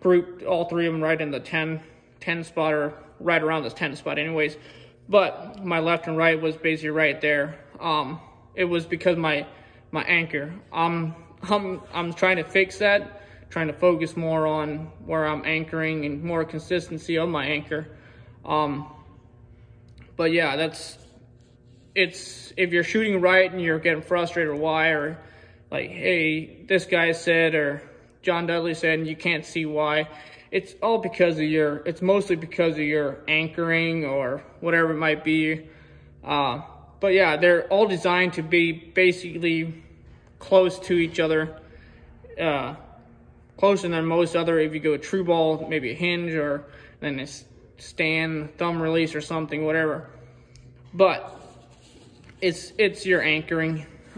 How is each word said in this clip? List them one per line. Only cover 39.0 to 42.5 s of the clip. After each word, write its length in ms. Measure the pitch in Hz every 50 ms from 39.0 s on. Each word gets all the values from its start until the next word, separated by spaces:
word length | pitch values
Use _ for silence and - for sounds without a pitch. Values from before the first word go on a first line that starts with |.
| 185 180 180 180 - 175 160 170 170 170 165 165 165 165 160 - - - - - - - - - - - - -
close 380 | - - 196 190 185 180 185 -
to 140 | - - 180
each 260 | 175 165 165 - -
other, 380 | 165 160 156 156 156 160 - - - - - - - - - - - - - - - - - -
uh, 360 | 165 160